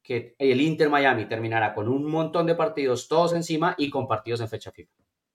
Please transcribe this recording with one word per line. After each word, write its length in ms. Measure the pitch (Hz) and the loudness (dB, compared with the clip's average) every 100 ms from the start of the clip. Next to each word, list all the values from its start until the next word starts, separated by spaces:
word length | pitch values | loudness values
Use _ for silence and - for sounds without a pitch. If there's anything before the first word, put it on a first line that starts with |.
que 340 | - 120 120 - | -8 -6 -6 -2
el 240 | 139 127 | 2 4
Inter 280 | 151 156 156 | 2 2 2
Miami 360 | 143 139 117 104 | 4 2 0 -2
terminara 480 | 113 113 113 107 | -4 -2 -2 -2
con 160 | 107 104 | -2 -2
un 160 | 139 147 | -2 0
montón 400 | 156 160 175 165 | -2 0 0 2
de 100 | 165 | 2
partidos, 540 | 156 156 135 120 - | 2 0 0 0 2
todos 240 | 156 170 | 2 4
encima, 420 | 170 160 160 170 - | 2 -2 0 0 0
y 120 | 143 | -2
con 180 | 139 120 | -2 -2
partidos 320 | 113 - 117 | -4 -4 -6
en 80 | 113 | -6
fecha 240 | 104 - | -8 -12
fifa. 240 | - 87 _ _ _ _ | -20 -20 _ _ _ _